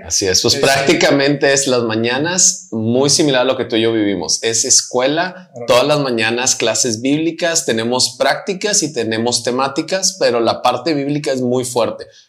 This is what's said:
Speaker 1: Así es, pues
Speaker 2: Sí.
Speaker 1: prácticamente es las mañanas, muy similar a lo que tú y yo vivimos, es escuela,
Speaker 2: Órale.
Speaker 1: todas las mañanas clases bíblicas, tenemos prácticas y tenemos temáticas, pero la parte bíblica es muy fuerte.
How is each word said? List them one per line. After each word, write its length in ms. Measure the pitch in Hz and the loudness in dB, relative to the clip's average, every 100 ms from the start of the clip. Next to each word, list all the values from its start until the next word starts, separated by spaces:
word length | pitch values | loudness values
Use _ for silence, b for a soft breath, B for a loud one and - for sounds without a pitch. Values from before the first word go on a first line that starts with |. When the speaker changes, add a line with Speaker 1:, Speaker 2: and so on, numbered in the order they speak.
Speaker 1:
Así 220 | - - 95 | -4 -2 2
es, 160 | 92 | 2
pues 120 | 117 | 2
Speaker 2:
Sí. 60 | 139 | 2
Speaker 1:
prácticamente 920 | 139 139 151 156 160 139 143 143 143 | 2 2 2 2 2 4 2 2 2
es 120 | 139 135 | 2 2
las 160 | 123 | 0
mañanas, 840 | 117 110 117 131 165 185 - - - | 0 0 0 0 -2 0 0 0 -6
muy 360 | 110 113 127 143 | -4 0 2 2
similar 340 | 143 151 127 | 2 2 2
a 20 | |
lo 120 | 131 127 | 2 0
que 80 | |
tú 120 | 110 113 | 0 0
y 60 | |
yo 100 | 113 | 2
vivimos, 460 | 113 101 92 78 - | 2 0 0 -2 -2
es 240 | 113 110 131 | -2 -2 2
escuela, 800 | - - 123 131 160 180 - - | 0 2 0 0 0 -4 -8 -18
Speaker 2:
Órale. 120 | 123 120 | -8 2
Speaker 1:
todas 200 | 123 139 | 2 4
las 140 | 151 | 0
mañanas 540 | 135 117 113 120 131 | 0 0 0 0 -2
clases 460 | - 113 110 123 110 | 0 0 0 -2 -2
bíblicas, 640 | 131 151 165 160 170 165 | 0 0 0 -2 -2 0
tenemos 520 | - 113 117 123 - - | 0 -2 0 0 0 0
prácticas 640 | 135 151 - 190 208 196 | 0 0 -4 -4 -2 -2
y 100 | 147 | -2
tenemos 500 | 120 110 110 117 120 | -4 -2 -2 0 -2
temáticas, 720 | 127 123 139 165 151 190 185 - | -2 -2 -2 -2 -4 -2 -2 0
pero 200 | 131 117 | 0 2
la 200 | 113 - | 0 2
parte 320 | 123 123 165 | 0 0 -2
bíblica 400 | 143 139 147 143 | -2 -2 -2 -2
es 80 | 131 | -2
muy 240 | 123 127 | 0 -2
fuerte. 400 | 123 120 107 - - b | -2 -2 -2 -4 -16 b